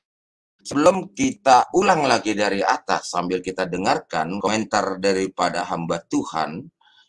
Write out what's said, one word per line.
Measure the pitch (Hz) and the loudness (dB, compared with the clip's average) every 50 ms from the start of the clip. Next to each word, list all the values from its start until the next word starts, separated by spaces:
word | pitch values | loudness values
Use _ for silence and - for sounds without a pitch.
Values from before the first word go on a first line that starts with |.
| _ _ _ _ _ _ _ _ _ _ _ _ | _ _ _ _ _ _ _ _ _ _ _ _
Sebelum | - - 131 139 151 180 190 190 165 - - | -12 -6 0 4 4 4 4 4 0 -8 -4
kita | - 135 131 - - - 135 127 123 - - | -2 -2 -2 -2 0 4 6 6 6 6 4
ulang | - 170 202 196 185 160 147 | 2 2 4 4 2 2 4
lagi | 131 120 110 - 107 107 | 2 2 2 2 0 0
dari | 98 104 101 101 98 | 0 0 0 0 0
atas | - 92 127 - - - 92 - - - | 0 0 0 0 0 -2 -2 -2 -2 -4
sambil | - 87 87 90 92 90 | -4 -4 -2 -2 -2 -4
kita | 90 92 92 92 92 | -4 -4 -4 -4 -4
dengarkan | 85 87 90 98 117 143 156 - - - 80 78 82 95 101 | -4 -4 -2 0 0 0 -2 -2 -6 -4 -4 -4 -4 -4 -4
komentar | 98 95 107 113 107 - - 104 95 95 95 92 | -2 0 0 -2 -2 0 -2 -2 0 -2 -4 -2
daripada | 95 98 95 95 95 95 - - 90 87 82 87 90 | -2 0 0 0 -2 -4 -2 -2 -2 -2 -2 -4 -6
hamba | 90 92 87 85 82 85 85 - | -4 -4 -4 -4 -4 -4 -6 -6
Tuhan | - - 98 92 - - 80 78 76 78 92 143 - _ _ _ _ _ _ _ | -4 -4 -4 -4 -4 -4 -4 -4 -4 -6 -10 -12 -14 _ _ _ _ _ _ _